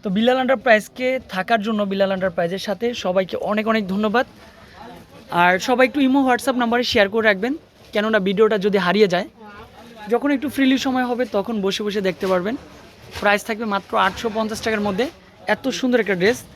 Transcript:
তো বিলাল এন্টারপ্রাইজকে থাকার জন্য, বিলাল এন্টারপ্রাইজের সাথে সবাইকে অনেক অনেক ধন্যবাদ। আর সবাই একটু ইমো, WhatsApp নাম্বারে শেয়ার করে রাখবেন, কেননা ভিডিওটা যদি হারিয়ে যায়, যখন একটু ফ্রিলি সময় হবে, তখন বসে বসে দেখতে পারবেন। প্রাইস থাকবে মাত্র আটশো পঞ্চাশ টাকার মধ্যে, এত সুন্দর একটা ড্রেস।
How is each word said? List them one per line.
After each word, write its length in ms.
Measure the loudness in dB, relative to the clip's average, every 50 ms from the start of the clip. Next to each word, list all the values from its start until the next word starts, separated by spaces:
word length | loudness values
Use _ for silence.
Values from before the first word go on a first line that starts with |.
তো 60 | _ -2
বিলাল 280 | -2 2 4 4 4 2 2
এন্টারপ্রাইজকে 640 | 2 0 0 4 4 4 4 4 -2 -10 -4 -2 -2 -2 -2 -4 -6 -6
থাকার 280 | -6 -2 0 0 0 0 0
জন্য, 120 | -2 -2 -2 -2
বিলাল 200 | 0 0 0 0
এন্টারপ্রাইজের 520 | 0 0 -2 -2 -2 0 -2 -2 -2 -6 -4 -6
সাথে 180 | -6 -4 -4 -4 -4 -4 -4
সবাইকে 320 | -2 0 0 0 -2 -4 -6 -4 -2
অনেক 140 | -2 -2 0 0
অনেক 160 | 0 0 0 -2 -2
ধন্যবাদ। 320 | -2 -2 2 2 0 0 0 -6 -20 -20 -20 -20 -20 -20 -20 -20 -20 -20 -20 -20 -20 -20 -20 -20 -20 -16 -6
আর 220 | 0 2 4 4 4 2
সবাই 260 | 0 0 2 4 2 2
একটু 100 | 2 2 2 4
ইমো, 140 | 4 4 4 2
WhatsApp 300 | 2 0 0 -2 -2 0
নাম্বারে 220 | 0 0 0 0 0
শেয়ার 240 | 0 2 2 2 2
করে 160 | 2 2 2 2
রাখবেন, 260 | 2 2 0 -4 -4 -6 -8 _ _ _ -20 -6 -4
কেননা 260 | -2 -2 2 0 2
ভিডিওটা 380 | 2 0 2 4 4 4 4 2 0
যদি 120 | 0 0 2
হারিয়ে 300 | 0 2 4 4 4 4
যায়, 200 | 4 0 -2 -4 -12 -20 -20 -20 -18 -18 -20 -20 -20 -20 -20 -20 -20 -18 -6 -2
যখন 200 | -2 0 0 0
একটু 160 | 0 0 -2 -4
ফ্রিলি 280 | -2 2 2 2 2 2
সময় 280 | 0 -2 -2 -2 -2
হবে, 180 | -2 -2 -4 -4 -2 -2
তখন 200 | -4 -2 -2 -4 -2
বসে 200 | -2 -2 -2 -2 -4
বসে 180 | -4 -4 -2
দেখতে 240 | -2 -2 -4 -2 -2 0
পারবেন। 280 | 0 0 0 -2 -6 -6 -10 -14 -20 -20 -20 -20 -20 -20 -20 -16 -12 -2
প্রাইস 200 | 0 0 0 0 0
থাকবে 220 | -4 -8 -6 -4
মাত্র 260 | -4 -4 -4 -4 -2 0 0
আটশো 300 | 0 0 0 -2 -6 -6 -4
পঞ্চাশ 240 | -2 -4 -4 -4 -4 -4
টাকার 180 | -2 -2 -2 -2 -2
মধ্যে, 180 | -2 -2 -4 -4 -6 -14 -20 -20 _ -16 -4 -4
এত 160 | -4 -2 -2 -4 -4 -2
সুন্দর 200 | -2 2 2 2 2
একটা 140 | 2 0 2
ড্রেস। 180 | 2 2 2 0 -6 -18 -20